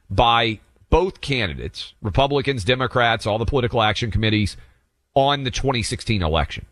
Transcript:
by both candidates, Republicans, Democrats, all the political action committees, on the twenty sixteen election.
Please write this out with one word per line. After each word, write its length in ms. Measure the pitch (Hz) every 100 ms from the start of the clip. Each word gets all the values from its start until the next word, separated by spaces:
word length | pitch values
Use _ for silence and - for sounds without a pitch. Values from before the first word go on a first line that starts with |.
| -
by 500 | 101 117 117 117 107 _ _ _
both 300 | 160 190 -
candidates, 720 | - 131 98 65 - - - -
Republicans, 640 | 110 110 139 143 135 131
Democrats, 640 | 92 127 123 127 120 113 110
all 120 | 110
the 60 |
political 380 | 113 143 120 123
action 280 | 107 104 117
committees, 460 | 104 110 107 104 - - _ _ _ _
on 300 | 139 139 143
the 60 | 131
twenty 320 | - 131 123
sixteen 400 | 101 - - 104
election. 440 | 82 80 73 - -